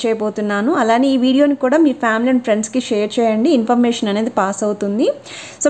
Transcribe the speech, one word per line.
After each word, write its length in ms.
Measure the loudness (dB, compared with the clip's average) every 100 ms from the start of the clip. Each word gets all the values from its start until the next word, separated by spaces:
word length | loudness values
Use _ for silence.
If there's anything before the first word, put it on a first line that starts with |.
| -2
చేయబోతున్నాను. 680 | -2 -2 -4 -2 0 0 0
అలానే 260 | 2 2 2 2
ఈ 40 | 2
వీడియోని 320 | 4 2 2 0
కూడా 140 | 2 2
మీ 80 | 2 -2
family 280 | 0 2 0
and 80 | 0
ఫ్రెండ్స్కి 340 | -2 -2 -4 -2
షేర్ 240 | -2 -2 0
చేయండి, 320 | 0 2 2 2
ఇన్ఫర్మేషన్ 520 | 2 2 2 0 -2
అనేది 200 | -2 -2 -2
పాస్ 220 | -2 -2 -4
అవుతుంది. 400 | -4 -4 -2 -2 -2 -10 -18 -18 -2
So, 80 | 2